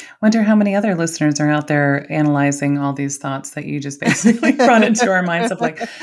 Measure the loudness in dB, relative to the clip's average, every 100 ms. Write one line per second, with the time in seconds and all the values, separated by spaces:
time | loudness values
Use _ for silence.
0 | -20 -2 2 2 4 2 2 0 -2 -2
1 | -2 0 -2 2 0 0 0 0 2 0
2 | -2 0 0 2 0 0 -2 -2 -2 -4
3 | -6 -6 -8 -8 -10 -12 -8 -8 -8 -4
4 | -2 2 2 2 2 2 4 6 4 2
5 | 2 2 0 -2 -2 -2 -6 -6 -12 -10